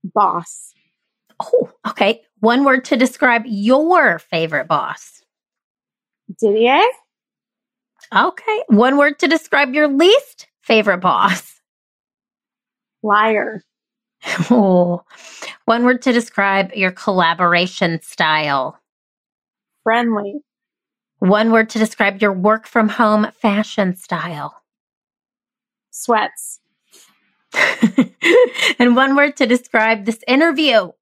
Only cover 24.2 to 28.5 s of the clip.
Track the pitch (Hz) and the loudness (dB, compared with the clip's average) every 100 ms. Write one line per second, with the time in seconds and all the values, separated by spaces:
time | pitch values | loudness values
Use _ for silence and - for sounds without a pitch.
24.2 | 165 151 143 _ _ _ _ _ _ _ | -8 -12 -14 _ _ _ _ _ _ _
25.2 | _ _ _ _ _ _ _ - - 220 | _ _ _ _ _ _ _ -12 -2 0
26.2 | 208 - - - _ _ _ _ _ _ | -2 -10 -20 -20 _ _ _ _ _ _
27.2 | _ _ _ - - - 226 - - _ | _ _ _ -4 -2 0 0 2 -2 _
28.2 | - 494 494 | 2 4 4